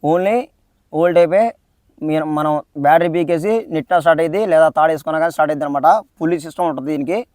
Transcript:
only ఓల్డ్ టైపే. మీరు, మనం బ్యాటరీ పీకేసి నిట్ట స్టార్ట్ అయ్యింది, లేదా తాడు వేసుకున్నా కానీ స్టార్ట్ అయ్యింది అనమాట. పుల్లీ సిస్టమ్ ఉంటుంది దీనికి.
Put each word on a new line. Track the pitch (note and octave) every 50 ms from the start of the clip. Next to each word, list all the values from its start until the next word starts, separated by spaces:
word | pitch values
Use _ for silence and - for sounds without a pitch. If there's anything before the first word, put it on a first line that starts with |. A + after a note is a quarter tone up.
| - D3
only | D#3+ F3 F#3 G3 A3 B3 B3+ - _ _ _ _ _ _ _ _ - D#3
ఓల్డ్ | E3 F3 F3 F3
టైపే. | E3+ D#3+ E3 G3 A3 A#3 - _ _ _ _ _ _ _ _ _ - D#3
మీరు, | D#3 D#3 D#3 D#3 D3+ D3+
మనం | D3+ D3+ D3+ D3+ - _ _ D3 C#3
బ్యాటరీ | C#3+ D#3 E3 E3+ F3 D#3+
పీకేసి | F3 E3+ D#3 F3 E3 D#3 G#3 A3 A3+ A3 - -
నిట్ట | D#3+ D3 _ F3+ F3 D3
స్టార్ట్ | E3+ E3 D3+ E3
అయ్యింది, | E3 D3+ F#3+ A3 G3+
లేదా | E3 D#3 D#3+ D#3 - -
తాడు | D#3 D#3+ D#3+
వేసుకున్నా | D3+ - - D#3 D#3+ D#3+
కానీ | E3+ D#3+
స్టార్ట్ | - D#3 D3
అయ్యింది | D#3 C#3+ D3+ C#3+
అనమాట. | C#3+ C#3+ C3 D#3 F#3 A3 - _ _ _
పుల్లీ | E3+ D#3+ F3 E3+ D3
సిస్టమ్ | E3+ D3 - F3+ E3+
ఉంటుంది | D3+ C3 C3 C#3+ D#3
దీనికి. | D3 C#3+ C3 F3 G#3+ A#3+ _ _